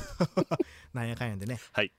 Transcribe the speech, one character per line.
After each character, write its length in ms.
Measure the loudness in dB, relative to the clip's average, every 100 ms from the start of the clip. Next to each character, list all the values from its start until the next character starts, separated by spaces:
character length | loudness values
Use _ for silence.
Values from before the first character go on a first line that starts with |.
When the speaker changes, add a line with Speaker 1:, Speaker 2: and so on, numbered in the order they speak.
| 0 0 2
Speaker 1:
<laughs> 580 | 2 0 0 -2 -4 -10
な 80 | -4
ん 80 | -4
や 60 | -2
か 80 | -2
ん 40 |
や 60 | -2
で 100 | -4
ね。 140 | -6 -4
Speaker 2:
は 100 | 0
い。 80 | 0